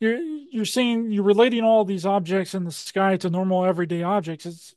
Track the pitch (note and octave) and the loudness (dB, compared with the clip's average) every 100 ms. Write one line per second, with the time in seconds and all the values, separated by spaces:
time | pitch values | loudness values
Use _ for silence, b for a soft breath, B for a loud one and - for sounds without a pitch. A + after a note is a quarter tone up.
0 | A3 A#3+ E4 D#4 C#4+ A#3+ G#3 C4 B3 A3+ | -2 -2 -6 -10 -8 -6 -4 0 0 0
1 | A#3 G3+ G3 G3+ B3 A#3 A3+ A3+ G3 F#3+ | -2 0 4 6 4 4 4 4 2 -2
2 | F#3 G3 E3+ F#3+ F3+ F#3+ E3+ D3+ - G3 | 0 0 0 -2 -2 -6 -6 -8 -6 0
3 | G3 F#3 F#3 E3+ F#3+ F#3 F3+ F3 F3 E3+ | 2 2 0 -2 0 2 2 0 -2 -2
4 | F3 G#3 E3 D#3 E3+ E3 - | -2 -2 -2 -10 -12 -16 -20